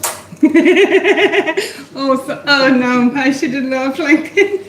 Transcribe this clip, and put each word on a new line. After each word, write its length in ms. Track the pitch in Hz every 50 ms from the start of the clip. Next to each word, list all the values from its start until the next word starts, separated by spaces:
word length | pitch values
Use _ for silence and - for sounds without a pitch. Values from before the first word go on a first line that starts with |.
<laughs> 1900 | - - - - - - - - - 311 - 330 - 320 359 339 403 - 330 381 - - 370 285 392 392 - 392 - 311 320 - - - - - 277 - - 262
Oh, 160 | 269 269 262 254 -
so, 180 | - 285 - -
oh 220 | - 285 277 262 269
no, 440 | 269 247 247 247 247 247 240 247 240
I 160 | 285 262 269
shouldn't 380 | 277 - - 294 240 277 262 262
laugh 280 | 262 262 262 269 269 -
like 360 | 339 285 320 311 - - -
that. 260 | - 403 403 403 381 -